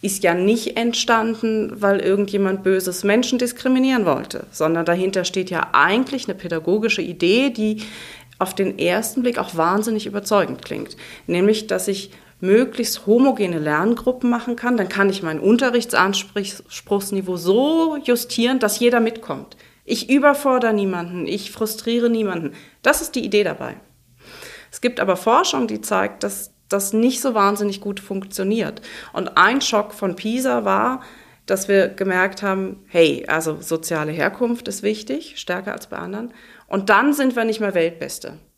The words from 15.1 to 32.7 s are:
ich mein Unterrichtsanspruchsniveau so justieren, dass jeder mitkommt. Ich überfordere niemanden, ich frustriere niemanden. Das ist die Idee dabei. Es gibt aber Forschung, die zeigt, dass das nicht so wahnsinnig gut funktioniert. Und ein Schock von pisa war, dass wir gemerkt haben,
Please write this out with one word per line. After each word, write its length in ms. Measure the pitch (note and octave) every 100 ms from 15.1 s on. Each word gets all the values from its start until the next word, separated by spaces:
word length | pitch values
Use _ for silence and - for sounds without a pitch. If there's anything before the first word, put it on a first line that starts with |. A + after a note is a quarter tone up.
ich 120 | F#3+
mein 160 | E3 D#3
Unterrichtsanspruchsniveau 2000 | G3 A#3+ C4 A#3+ A#3 - C#4+ G3 - - G3 - - - - G3+ G3 G3 F#3 F3+
so 600 | E3 G3+ C#4 D#4+ E4 D4
justieren, 560 | B3+ A#3+ - - A#3+ C4
dass 220 | G#3+ G#3
jeder 200 | A#3+ A#3+
mitkommt. 560 | A3+ A3+ - C#3+ C#3 - - _
Ich 260 | - A#3 -
überfordere 600 | C#4 C#4+ C#4+ C#4+ B3+ A3+
niemanden, 540 | G#3+ G3 F3+ E3+ F3+ D#3+
ich 240 | G3+ -
frustriere 600 | - A3 A3 - A#3+ A#3+
niemanden. 440 | A#3 G#3 F3 D#3 - - _
Das 180 | - C#4+
ist 140 | D#4+
die 100 | B3+
Idee 200 | A3 G#3
dabei. 320 | G3 D3 B2+ - _ _ _ _ - - - - -
Es 100 | -
gibt 200 | B3 A#3+
aber 160 | G3 F3+
Forschung, 500 | - B3+ F#4+ C#4+ A#3
die 140 | G#3+
zeigt, 420 | - F#3+ G3+ -
dass 280 | G3+ G3 - _ _
das 200 | G3 G3
nicht 280 | A3 A#3+ B3+
so 140 | C4+
wahnsinnig 460 | A3 G3+ G3+ G#3 G3
gut 200 | G3+ G3+
funktioniert. 840 | - G3 F#3+ - F#3+ A3+ E3 - - - -
Und 240 | - F#3 -
ein 240 | F#3 C4
Schock 320 | - A3 G#3
von 240 | - G3 F3+
pisa 480 | G#3+ A#3+ C4 A#3+
war, 380 | G3+ G3 A3+ C4 - - - _ -
dass 220 | F#3+ G3
wir 200 | G3 F#3+
gemerkt 540 | - F#3+ F#3 F#3+ F#3+
haben, 420 | G3+ F#3+ F#3+